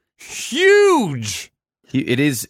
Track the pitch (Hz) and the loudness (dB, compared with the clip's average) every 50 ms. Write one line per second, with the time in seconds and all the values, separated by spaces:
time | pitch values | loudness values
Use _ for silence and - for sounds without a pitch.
0 | _ _ _ _ - - - - - - 226 302 370 381 403 415 415 403 359 311 | _ _ _ _ -20 -18 -14 -14 -12 -8 -4 0 2 4 4 6 6 4 4 2
1 | 226 165 139 123 110 107 98 - - - _ _ _ _ _ _ _ _ - 131 | 0 -2 -4 -6 -6 -8 -8 -10 -12 -14 _ _ _ _ _ _ _ _ -6 -6
2 | - - 123 123 143 151 135 104 - - | -2 -2 0 0 0 0 0 -4 -6 -4